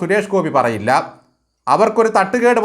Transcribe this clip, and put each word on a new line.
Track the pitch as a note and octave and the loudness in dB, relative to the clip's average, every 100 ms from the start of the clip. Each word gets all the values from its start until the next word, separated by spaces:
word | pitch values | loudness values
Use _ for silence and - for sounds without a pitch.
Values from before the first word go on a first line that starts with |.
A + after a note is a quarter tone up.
സുരേഷ് | F3 G3+ G3+ | -2 -2 -2
ഗോപി | G3 D#3+ C3+ | -2 0 0
പറയില്ല. | A#2+ A2 G#2 C3+ - - _ _ _ _ - | 0 -2 0 -2 -2 -10 _ _ _ _ -2
അവർക്കൊരു | C#3+ G#3+ G#3+ A3 A3 | 2 2 2 0 0
തട്ടുകേട് | F#3+ B3 A#3+ A#3 | 0 0 0 2